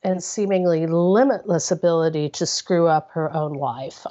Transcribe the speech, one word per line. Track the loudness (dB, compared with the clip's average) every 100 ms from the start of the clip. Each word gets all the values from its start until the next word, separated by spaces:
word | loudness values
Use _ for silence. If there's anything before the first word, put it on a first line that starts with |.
and | -4 -4
seemingly | -4 -4 0 2 2 2 2
limitless | 2 4 4 4 2 -2 -2 0
ability | 0 2 2 2 0 -4
to | -4 -4
screw | -4 -2 2 4
up | 2 0
her | -4 -4
own | -4 -4
life, | -4 -6 -6 -10 -12 -6